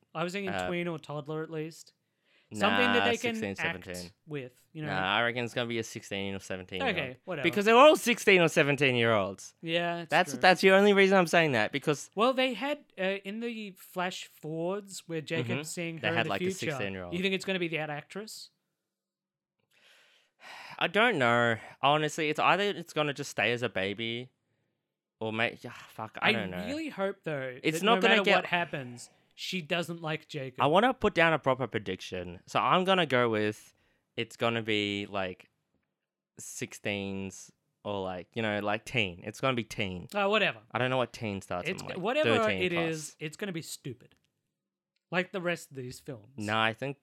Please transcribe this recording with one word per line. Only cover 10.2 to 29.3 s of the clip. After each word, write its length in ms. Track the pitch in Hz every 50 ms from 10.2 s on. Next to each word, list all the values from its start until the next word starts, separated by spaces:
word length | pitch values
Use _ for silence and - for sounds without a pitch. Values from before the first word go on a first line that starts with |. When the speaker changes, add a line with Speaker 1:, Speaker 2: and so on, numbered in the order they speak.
| 185 147
Speaker 1:
true. 80 | 139 -
Speaker 2:
that's 220 | - 185 185 -
the 100 | - 190
only 220 | 190 196 202 208 202
reason 240 | 196 196 190 196
I'm 100 | 190 175
saying 240 | 160 - 175 165 151
that, 220 | 131 110 107 95 -
because 360 | 143 - 160 147 - - - -
Speaker 1:
Well, 160 | 185 220 262
they 220 | 262 254 262 262 247
had, 240 | 190 254 285 294 285 - _ -
uh, 200 | - 185 190 196 196 196
in 160 | 196 202 226
the 300 | 233 240 233 220 214 202
flash 580 | 185 - - - - 180 175 185 180 - - - _ _
forwards 640 | - 151 160 160 170 175 196 208 202 196 190 - -
where 120 | - 165 160
Jacob's 300 | 151 - 160 165 160 -
Speaker 2:
Mm-hmm. 120 | - - 156
Speaker 1:
seeing 340 | 156 - 185 170 165 165
Speaker 2:
They 100 | 160 -
Speaker 1:
her 60 | - 165
Speaker 2:
had, 80 | 170
Speaker 1:
in 20 | 170
the 20 | 160
Speaker 2:
like, 120 | 196 196
a 40 | 180
Speaker 1:
future. 120 | 185 190
Speaker 2:
sixteen-year-old. 560 | - - 160 147 127 104 98 95 95 90 87 -
Speaker 1:
You 80 | 175
think 140 | 190 196 190
it's 80 | 180 -
gonna 160 | 196 190 185
be 80 | 175
that 220 | 165 160 151 156 151
actress? 600 | 147 147 - - - 190 220 214 - - - - _ _ _ _ _ _ _ _ _ _ _ _ _ _ _ _ _ _ _ _ _ _ _ _ _ _ _ - - _ _ _ _ _ _ _ _ _ - - - - - - - -
Speaker 2:
I 80 | -
don't 300 | 170 165 202 226 247 214
know. 400 | 147 127 117 117 120 120 117 113 113 - - - -
Honestly, 480 | - 139 147 151 156 151 - - 156 151
it's 100 | 151 -
either 240 | 98 135 160 185 202
it's 300 | 202 180 139 - - -
gonna 200 | 156 151 147 139
just 180 | 139 143 -
stay 200 | - - 104 110
as 100 | 120 117
a 80 | 123 117
baby, 600 | - 95 95 98 104 101 117 113 117 120 127 127 _ _ _ _ _ _ _ _ _ _ _ _ _ _ _ _ _ -
or 140 | 110 110 107
may-, 240 | 110 117 117 - -
yeah, 100 | - 120 - - - -
fuck, 280 | - - 110 110 - -
I 80 | - 185
Speaker 1:
I 20 |
Speaker 2:
don't 200 | - 113 104 92
know. 120 | 92 90 92
Speaker 1:
really 220 | - 285 311 320 285
hope, 280 | - 190 196 196 196 - -
though, 320 | 160 151 139 131 131 123 143
Speaker 2:
It's 180 | - 156 160 170
Speaker 1:
that 60 | 190
Speaker 2:
not 100 | 214 240
Speaker 1:
no 60 | 185 -
Speaker 2:
gonna 100 | 190 202
Speaker 1:
matter 60 | 214 196
Speaker 2:
get 120 | 202 196
Speaker 1:
what 100 | 180 -
happens, 640 | - 180 175 175 - - 151 131 123 120 120 - - _ _ _ _